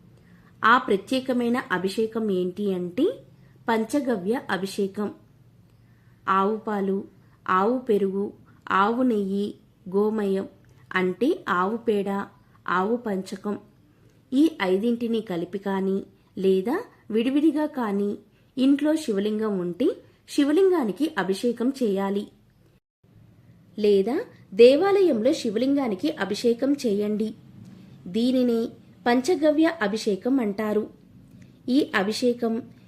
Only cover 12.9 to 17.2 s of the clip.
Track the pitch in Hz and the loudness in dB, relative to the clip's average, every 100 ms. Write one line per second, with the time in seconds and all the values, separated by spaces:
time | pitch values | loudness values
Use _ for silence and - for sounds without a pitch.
12.9 | 240 233 190 190 196 208 208 - _ _ | -2 -4 -6 -6 -8 -8 -8 -10 _ _
13.9 | _ - _ - 254 320 - 190 190 233 | _ -20 _ -4 2 2 2 0 2 0
14.9 | 233 233 226 214 175 170 202 196 196 190 | -2 -2 -2 -2 -4 -4 -6 -4 -2 -2
15.9 | 196 - _ _ - 190 190 190 339 - | -2 -6 _ _ -2 2 2 0 -4 -6
16.9 | - - 220 | -18 -4 -2